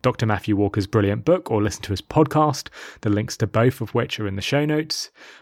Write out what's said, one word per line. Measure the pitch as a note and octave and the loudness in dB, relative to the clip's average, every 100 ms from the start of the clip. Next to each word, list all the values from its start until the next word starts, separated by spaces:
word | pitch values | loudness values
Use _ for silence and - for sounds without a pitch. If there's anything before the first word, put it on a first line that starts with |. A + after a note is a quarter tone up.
Doctor | B2+ - A2 | -2 0 0
Matthew | G2+ - G2+ | 0 0 0
Walker's | G2+ G#2+ G2 | 0 0 0
brilliant | A2+ G2+ G#2+ | 2 2 2
book | C3 F3+ - | 2 0 2
or | G#2+ | 0
listen | G#2 - | 0 -2
to | - | -6
his | F#2+ | -8
podcast, | - D3+ D#3 D3+ D3+ C3+ - - - - | -2 2 4 4 2 0 -8 -16 -20 -8
the | A2 | -2
links | G#2 A2 - | 0 -2 -4
to | G#2+ | -2
both | A2 B2 - | 4 2 2
of | A2+ | -4
which | A#2+ A2 - | -2 -2 -4
are | G#2 | -6
in | |
the | G2 | -4
show | - C#3+ D3+ | -2 0 0
notes. | D3+ D#3 - - _ - - | 0 -2 -6 -8 _ -20 -16